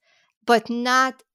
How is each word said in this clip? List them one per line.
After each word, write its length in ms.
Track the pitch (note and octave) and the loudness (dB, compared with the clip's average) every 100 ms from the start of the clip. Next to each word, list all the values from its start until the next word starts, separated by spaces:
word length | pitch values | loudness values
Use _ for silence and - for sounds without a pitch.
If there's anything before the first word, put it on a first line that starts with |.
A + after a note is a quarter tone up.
| _ _ _ _ | _ _ _ _
but 240 | - A#3 A3+ | 0 0 0
not 540 | A#3 B3 B3+ C4 - _ | -6 0 0 0 -4 _